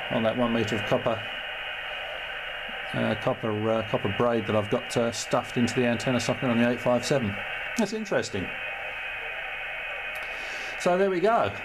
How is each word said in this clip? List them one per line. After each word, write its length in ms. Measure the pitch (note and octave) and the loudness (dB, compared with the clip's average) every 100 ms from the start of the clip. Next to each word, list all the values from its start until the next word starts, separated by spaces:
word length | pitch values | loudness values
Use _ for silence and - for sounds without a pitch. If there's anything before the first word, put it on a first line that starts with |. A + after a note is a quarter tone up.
| - | -2
on 100 | B2+ | 0
that 140 | A2 A2+ | 2 2
one 160 | A#2 | 2
meter 240 | A#2 G#2+ A2+ | 2 2 0
of 80 | |
copper, 360 | - B2+ B2 A2 - - - - - - - - - - - - - - - - - | 2 2 2 0 -4 -8 -8 -8 -8 -8 -8 -8 -8 -8 -8 -8 -8 -8 -8 -8 -6
uh, 220 | A#2 A2+ G#2+ | -2 0 0
copper, 460 | C3 B2 A2+ G#2+ A2 | 0 0 0 0 2
uh, 200 | A2+ G#2+ | 2 2
copper 240 | - G#2 G2 | 0 0 2
braid 300 | A#2+ A#2 G#2 | 4 4 4
that 80 | |
I've 160 | G#2+ G2+ | 2 2
got, 260 | B2+ - B2 | 0 0 0
uh, 140 | A#2 | 0
stuffed 460 | - - B2+ - C3 | 0 0 0 0 2
into 180 | A2+ | 2
the 120 | C3 A#2+ | 4 2
antenna 340 | A2+ C3+ B2 | 2 2 2
socket 240 | B2 A#2+ | 2 0
on 140 | C3 A#2 | 2 4
the 120 | A#2+ | 4
eight 100 | B2 | 4
five 240 | B2+ A#2+ | 4 2
seven. 300 | - C#3+ G#2 G2+ - - - - | 4 2 2 -2 -6 -6 -4 0
That's 160 | G3+ | 0
interesting. 520 | A3 G#3+ C#3+ G#2+ F#2+ F2 - - - - - - - - - - - - - - - - - - - - - - - | -2 0 0 0 -2 -4 -6 -8 -8 -8 -8 -8 -8 -8 -8 -8 -8 -8 -8 -8 -8 -8 -8 -8 -8 -8 -8 -8 -2
So 180 | F3+ F#3 | 2 4
there 140 | G3 | 4
we 80 | F3+ | 4
go. 320 | G3+ A3+ G#2 - | 4 6 4 0